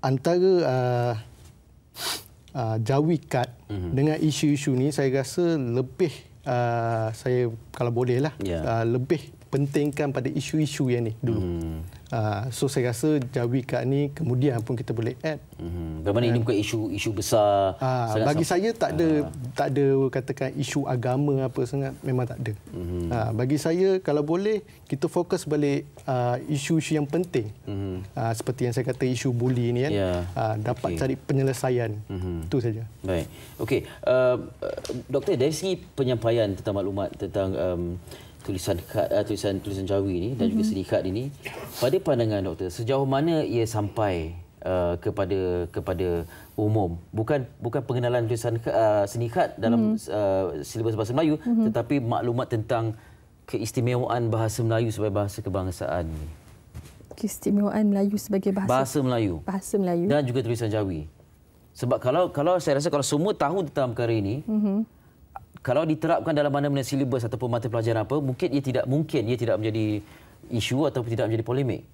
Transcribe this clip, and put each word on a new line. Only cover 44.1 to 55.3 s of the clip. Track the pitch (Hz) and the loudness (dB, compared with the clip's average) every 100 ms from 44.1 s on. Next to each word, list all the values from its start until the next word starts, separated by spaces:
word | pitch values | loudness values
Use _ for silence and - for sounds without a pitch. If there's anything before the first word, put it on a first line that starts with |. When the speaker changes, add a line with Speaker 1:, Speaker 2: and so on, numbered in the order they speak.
| 87 80 87 - - | 0 -4 -8 -16 -10
Speaker 2:
ah, | 90 92 87 87 | -2 0 2 0
kepada, | 110 95 95 98 92 90 87 | -2 -2 0 0 0 0 -2
kepada | - 85 90 90 85 82 - - - | -4 -4 0 0 0 -2 -12 -14 -2
umum? | 107 110 92 85 - | 2 2 2 -2 -6
Bukan, | 107 110 147 123 - | -4 0 0 -2 -8
bukan | 117 143 | -4 -4
pengenalan | - 127 123 123 | -2 0 2 0
tulisan | 113 117 120 117 | 0 0 0 -2
ka-, | 113 | 0
ah, | 110 113 104 | 2 4 4
seni | 101 117 117 | 2 0 -2
kad | 123 160 - | 0 0 0
dalam, | 113 117 107 | 2 4 4
Speaker 3:
Mhm. | 107 - | 0 -2
Speaker 2:
ah, | 104 101 95 92 76 | 0 2 2 0 -4
silibus | 71 110 113 107 | -8 -2 -2 0
bahasa | 107 | 0
Melayu, | 127 160 156 | 2 2 2
Speaker 3:
Mhm. | 240 233 220 | 2 2 2
Speaker 2:
tetapi | 214 113 143 | 0 0 0
maklumat | 117 117 120 120 127 | 0 -2 0 -2 0
tentang | 117 104 117 113 110 - - - - | -2 0 0 0 -4 -12 -20 -20 -20
keistimewaan | - 107 110 - 120 123 123 117 120 | -8 -4 -2 0 0 0 0 0 0
bahasa | 113 113 113 | 2 0 0
Melayu | 113 113 117 | 0 2 0
sebagai | 107 104 101 | 0 -2 0
bahasa | 101 | -2